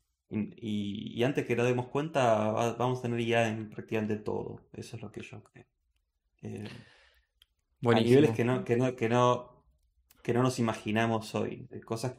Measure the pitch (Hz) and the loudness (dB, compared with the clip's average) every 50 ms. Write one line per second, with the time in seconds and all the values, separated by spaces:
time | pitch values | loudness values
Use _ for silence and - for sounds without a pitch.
0 | _ _ _ _ _ - 107 107 104 - - - - 107 104 104 101 101 98 107 | _ _ _ _ _ -8 -6 -4 -4 -6 -8 -10 -8 -6 -4 -4 -4 -4 -6 -8
1 | - - - 113 117 135 139 147 123 - 120 117 120 123 120 123 127 - - 139 | -8 -8 -4 -2 0 0 0 -2 -2 -2 0 0 2 0 0 0 -2 -4 -4 -4
2 | 151 160 156 143 127 117 110 107 107 107 110 113 117 117 110 113 120 127 127 123 | -4 -2 0 2 2 4 4 2 2 0 0 0 0 -2 0 0 -2 -2 -2 -2
3 | 123 120 120 117 117 113 117 117 113 110 110 110 110 107 - - - - 110 110 | -4 -4 -4 -2 0 2 2 2 2 0 -2 -6 -8 -10 -12 -12 -8 -4 -2 -2
4 | 107 107 107 104 - 98 98 101 - - 107 113 - _ - - - - - 107 | -2 -2 -4 -4 -4 -6 -6 -6 -6 -8 -12 -14 -18 _ -16 -16 -14 -14 -14 -14
5 | 107 104 - 113 110 - 110 107 - - - 117 - _ _ _ _ _ _ _ | -14 -12 -14 -14 -16 -14 -18 -20 -20 -20 -20 -20 -20 _ _ _ _ _ _ _
6 | _ _ _ _ _ _ _ - - 110 107 104 104 - 123 120 - - - - | _ _ _ _ _ _ _ -16 -14 -12 -12 -12 -12 -14 -14 -16 -20 -20 -20 -20
7 | - _ _ _ _ _ _ _ _ _ _ _ _ _ _ - 127 120 117 117 | -20 _ _ _ _ _ _ _ _ _ _ _ _ _ _ -2 2 4 6 6
8 | 113 120 127 143 151 139 110 123 117 123 127 120 95 - 120 120 127 127 123 - | 8 8 8 8 8 6 4 2 0 0 0 0 0 0 2 2 2 0 0 0
9 | 113 110 123 123 123 123 123 - - - - - _ _ _ _ _ _ _ _ | 0 2 4 4 6 4 4 2 -2 -12 -20 -20 _ _ _ _ _ _ _ _
10 | _ _ _ _ - - 117 120 131 127 123 - 117 113 110 - - 107 107 113 | _ _ _ _ -4 0 2 2 2 2 2 0 0 -2 -2 -2 -4 -2 0 2
11 | 113 113 113 110 107 - - 107 104 107 - - - - - 107 - - 113 113 | 2 2 0 -2 -2 -4 -4 -4 -4 -4 -6 -10 -14 -14 -14 -12 -8 -8 -6 -4
12 | - 101 - | -4 -6 -6